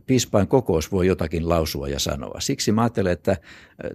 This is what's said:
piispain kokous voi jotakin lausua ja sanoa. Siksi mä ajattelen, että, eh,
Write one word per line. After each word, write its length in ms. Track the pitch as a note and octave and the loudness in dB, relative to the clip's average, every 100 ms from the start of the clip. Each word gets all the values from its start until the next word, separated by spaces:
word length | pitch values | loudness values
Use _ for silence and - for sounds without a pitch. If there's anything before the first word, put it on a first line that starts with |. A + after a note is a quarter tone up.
| - | 0
piispain 420 | C3 - A2 G2 | 0 2 2 4
kokous 440 | C3+ - E2 - | 2 2 0 0
voi 160 | G2 F#2 | 2 2
jotakin 420 | F2+ E2+ E2 E2 | 2 0 -2 0
lausua 380 | E2+ D2+ - C#2 | 0 0 -4 -6
ja 120 | C2+ | -4
sanoa. 400 | - C#2+ G#1 - | -4 -4 -8 -8
Siksi 320 | - C3+ - | -4 -2 0
mä 100 | G#2+ | 2
ajattelen, 320 | A#2+ A#2 F#2+ | 2 0 0
että, 180 | F2 - | 0 0
eh, 600 | F#2 - - - - - | -2 -4 -20 -20 -14 -12